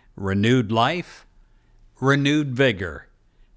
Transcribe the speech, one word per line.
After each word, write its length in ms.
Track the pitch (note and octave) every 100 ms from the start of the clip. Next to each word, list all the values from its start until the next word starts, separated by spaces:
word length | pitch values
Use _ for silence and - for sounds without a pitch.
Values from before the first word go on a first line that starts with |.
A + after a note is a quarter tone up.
| _ -
renewed 560 | G2 G2+ A2+ C3 G#2
life, 540 | A2+ B2+ F3 - - - _ _ _ _ _ - -
renewed 540 | C3 C#3 C#3+ D3+ C#3+
vigor, 540 | B2 C3+ F#2 F2+ - - _ _ _ _